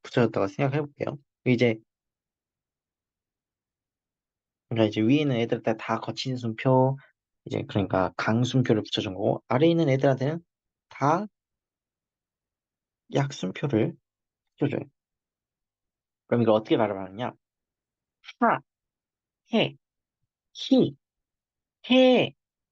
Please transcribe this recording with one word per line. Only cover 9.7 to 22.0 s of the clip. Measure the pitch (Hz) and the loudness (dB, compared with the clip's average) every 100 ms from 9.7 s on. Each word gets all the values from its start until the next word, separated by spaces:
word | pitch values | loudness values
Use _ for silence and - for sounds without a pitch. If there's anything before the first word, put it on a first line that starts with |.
| 165 156 | 2 2
애들한테는 | 131 139 123 131 170 - _ _ _ _ | 2 2 0 -2 -6 -12 _ _ _ _
다 | - 139 170 208 _ _ _ _ _ _ _ _ _ _ _ _ _ _ _ _ _ _ | -4 0 0 -4 _ _ _ _ _ _ _ _ _ _ _ _ _ _ _ _ _ _
약숨표를 | 147 139 - 185 - 143 107 147 - _ _ _ _ _ _ | -2 -2 -4 -10 -6 -2 0 -2 -6 _ _ _ _ _ _
붙여줘요. | 143 - - _ _ _ _ _ _ _ _ _ _ _ _ _ _ | -4 -4 -10 _ _ _ _ _ _ _ _ _ _ _ _ _ _
그럼 | 120 | 2
이걸 | 110 107 | 4 2
어떻게 | - 147 | 2 0
발음하느냐? | 107 98 95 98 123 - _ _ _ _ _ _ _ _ - - | 0 -4 -10 -10 -10 -10 _ _ _ _ _ _ _ _ -20 -2
하, | 233 143 - _ _ _ _ _ _ _ _ | 0 0 -6 _ _ _ _ _ _ _ _
해, | 226 - - _ _ _ _ _ _ _ | -2 -2 -4 _ _ _ _ _ _ _
히, | - - 262 160 - _ _ _ _ _ _ _ _ - | -16 2 2 2 -2 _ _ _ _ _ _ _ _ 2
해, | 254 | 6